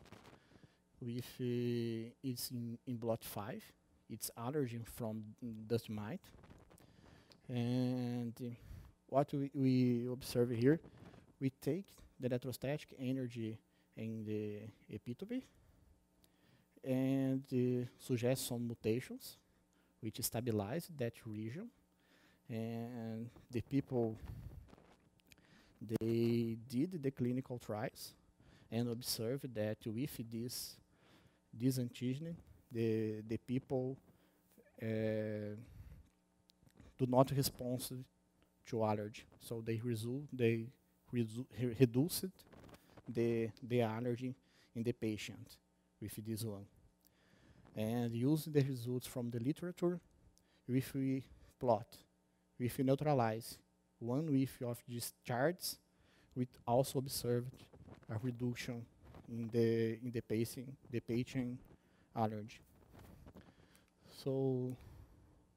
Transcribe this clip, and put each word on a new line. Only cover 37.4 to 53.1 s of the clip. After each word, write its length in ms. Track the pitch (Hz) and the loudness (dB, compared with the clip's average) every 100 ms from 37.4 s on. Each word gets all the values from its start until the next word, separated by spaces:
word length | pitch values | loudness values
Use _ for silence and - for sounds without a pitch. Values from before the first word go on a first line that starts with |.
| 131 - 123 127 - 127 131 _ _ _ _ _ - | 0 -2 -4 -4 -4 -10 -12 _ _ _ _ _ -6
to 180 | 117 | 2
allergy. 380 | 107 107 104 - - - | 4 2 -2 -10 -16 -20
So 220 | - 117 | -8 -6
they 140 | 110 113 | -2 -2
resu-, 480 | 123 113 117 131 147 | 0 -2 -2 -4 -6
they 340 | 127 117 117 113 - _ _ _ | 4 6 6 0 -12 _ _ _
resu-, 320 | 120 113 110 131 - | 0 0 -2 -8 -2
re-, 180 | 123 113 | -2 6
reduced 460 | 127 117 165 - 190 - - - - - - - - | 8 8 2 0 -4 -8 -20 -20 -20 -20 -20 -18 -4
the, 400 | 117 117 117 110 - | 2 2 2 0 -4
the 180 | 113 123 | 0 4
allergy 540 | 113 110 123 120 127 127 _ _ - | 4 2 -2 -2 -4 -8 _ _ -10
in 80 | 117 | -4
the 100 | 113 | -2
patient 640 | 120 110 107 - 101 - - _ _ _ _ | 0 -2 -2 -6 -12 -16 -20 _ _ _ _
with 140 | 104 - | -10 -8
this 200 | 110 110 | -6 -4
one. 220 | 113 101 101 - - _ _ _ _ _ - - - - | -4 -6 -12 -20 -20 _ _ _ _ _ -20 -20 -12 -2
And 380 | 110 120 120 | 0 2 0
using 380 | 117 127 156 156 | 2 2 2 4
the 100 | 147 | 4
results 460 | 139 131 120 123 - | 4 2 -2 -2 -4
from 220 | - 120 | -4 -4
the 100 | 117 | -2
literature, 580 | 120 160 175 180 175 175 - - - _ _ _ - | 0 -2 -4 0 0 0 -6 -20 -20 _ _ _ 0
if 260 | 127 127 | 2 2
we 300 | 139 135 131 - - - _ | 0 0 0 -4 -16 -20 _
plot, 280 | 127 107 110 - - _ _ _ _ - | 6 6 4 -14 -20 _ _ _ _ -2
if 180 | 123 - | -2 2
we 60 | |
neutralize 720 | 131 139 147 | 4 6 6